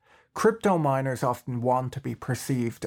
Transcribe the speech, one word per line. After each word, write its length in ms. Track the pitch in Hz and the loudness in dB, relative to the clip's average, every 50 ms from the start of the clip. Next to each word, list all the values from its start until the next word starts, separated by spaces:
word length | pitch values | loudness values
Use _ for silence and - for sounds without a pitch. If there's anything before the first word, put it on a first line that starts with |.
| _ _ _ _ _ _ - | _ _ _ _ _ _ -4
Crypto 440 | - - 220 226 226 - 208 185 170 | 2 4 4 4 4 2 2 2 2
miners 460 | 156 143 135 135 135 135 127 113 - | 2 2 0 0 0 -2 -2 -2 0
often 380 | 131 123 - - - 123 120 | -2 -2 -2 -4 -6 -4 -2
want 300 | 117 127 123 127 127 127 - | 2 2 2 2 0 -2 -6
to 80 | 131 | -6
be 140 | - 127 117 | -6 -8 -8
perceived 720 | - - - 127 - - - 139 123 120 117 - - - | -6 -4 -4 -4 -4 -2 -2 -2 0 0 -2 -4 -6 -8